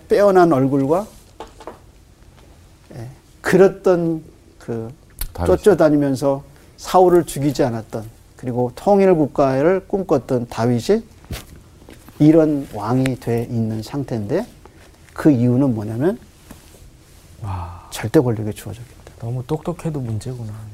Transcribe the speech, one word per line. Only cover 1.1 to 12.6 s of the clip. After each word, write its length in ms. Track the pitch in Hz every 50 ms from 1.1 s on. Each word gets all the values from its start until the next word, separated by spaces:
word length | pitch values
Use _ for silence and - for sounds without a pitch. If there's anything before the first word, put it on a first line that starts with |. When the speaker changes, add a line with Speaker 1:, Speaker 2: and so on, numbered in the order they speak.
| - - - - - _ - - - - - - - - - - _ _ _ _ _ _ - - _ - - - - - - - _ _ _ _ -
Speaker 1:
예, 120 | 127 113 127 135 - _ _ _ _
그랬던 840 | - - - 175 190 190 - - - 196 180 170 170 165 165 160 160 - - _ _ - _ _
그 340 | - - 117 113 113 117 - - _ _ - - - - -
Speaker 2:
다윗이. 240 | - 180 - 180 175
Speaker 1:
쫓아다니면서 840 | - 208 185 151 165 151 151 147 143 139 135 123 147 139 139 139 143 - - - - - _ -
사울을 480 | - - - 185 185 180 175 175 160
죽이지 380 | - - 143 139 147 127 - 151
않았던 460 | 123 113 113 107 - - 117 107 113 - - _ _ _
그리고 360 | - - 127 117 123 123 120 123
통일 380 | - - 190 202 196 196 190 180
국가를 680 | 156 147 131 - - 143 135 131 131 143 170 190 185 185 -
꿈꿨던 600 | - 196 185 - 160 135 - - 135 123 120 -
다윗이 560 | - - 113 123 123 120 - - 202 226 226 - - - - - - - - - - - - - - - - - - - - - - -
이런 480 | 147 151 156 165 156 151 151 139